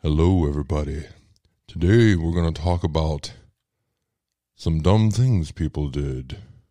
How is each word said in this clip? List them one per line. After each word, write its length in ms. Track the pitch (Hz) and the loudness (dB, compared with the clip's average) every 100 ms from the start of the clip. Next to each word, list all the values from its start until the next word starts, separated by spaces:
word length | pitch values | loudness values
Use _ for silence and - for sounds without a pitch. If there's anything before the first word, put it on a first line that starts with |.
Hello, 440 | 80 78 82 92 76 | 0 2 4 4 2
everybody. 600 | 71 73 76 73 73 71 - _ _ _ _ _ | -2 -4 -4 -4 -8 -12 -20 _ _ _ _ _
Today 480 | 85 87 113 113 | -2 2 4 4
we're 160 | 92 80 | 2 0
gonna 200 | 85 82 | -2 -2
talk 320 | 76 85 87 | -2 -2 -2
about 500 | - 80 80 76 - - - _ _ _ _ _ _ _ _ _ _ | -2 -2 -2 -4 -8 -20 -20 _ _ _ _ _ _ _ _ _ _
some 240 | _ - 80 | _ -2 0
dumb 300 | 80 107 110 | 2 4 4
things 420 | 101 127 110 76 | 2 2 2 0
people 380 | - 80 - 73 | -4 -6 -4 -6
did. 480 | 69 69 65 64 - - - _ | -4 -6 -6 -10 -16 -18 -20 _